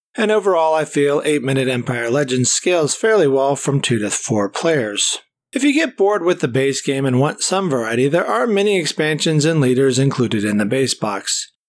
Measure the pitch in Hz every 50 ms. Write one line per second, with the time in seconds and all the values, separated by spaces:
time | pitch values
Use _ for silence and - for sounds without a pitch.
0 | _ _ - - 214 208 214 214 190 202 185 165 160 160 156 156 151 - - 143
1 | 143 143 143 160 - 156 151 147 120 135 135 135 131 131 127 123 117 - 123 120
2 | 117 117 120 143 147 127 127 127 123 117 - - - 185 180 170 156 135 - -
3 | - 220 220 208 165 139 135 135 139 139 139 - - 143 139 139 - - 123 110
4 | 104 101 - - - - 117 104 101 95 - - - 165 160 143 113 107 104 101
5 | - - - - - _ _ _ _ _ - 269 269 294 262 302 330 262 - -
6 | 196 202 208 202 165 175 175 - - 131 117 135 135 139 135 - - - 135 135
7 | 139 135 127 127 139 147 - - - - 180 190 196 180 135 123 113 110 117 120
8 | 131 139 147 175 170 - 208 233 254 240 208 196 202 208 202 185 156 - - -
9 | 156 151 156 147 - 165 160 151 143 160 165 160 135 127 127 123 135 135 123 127
10 | 139 139 135 - 120 107 113 107 101 107 104 104 107 104 131 135 135 120 - -
11 | - 107 101 98 - - - - - - _ _ _